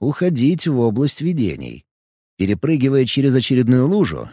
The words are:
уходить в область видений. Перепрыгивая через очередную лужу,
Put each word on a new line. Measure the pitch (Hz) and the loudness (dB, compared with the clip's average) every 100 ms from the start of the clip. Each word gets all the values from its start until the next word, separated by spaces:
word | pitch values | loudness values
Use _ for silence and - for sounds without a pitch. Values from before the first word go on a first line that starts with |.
уходить | 127 - 180 135 135 175 170 | -4 -2 -2 2 0 0 -2
в | 127 | 0
область | 117 107 143 - | 0 0 -2 -2
видений. | 160 165 98 71 62 58 _ _ _ _ _ - | -4 -2 -2 -4 -12 -16 _ _ _ _ _ -4
Перепрыгивая | 95 101 147 156 135 135 127 | -2 0 0 2 2 2 0
через | 143 139 | 0 2
очередную | 127 - 127 120 127 139 | 2 2 2 4 2 2
лужу, | 208 135 71 57 | 2 0 -4 -12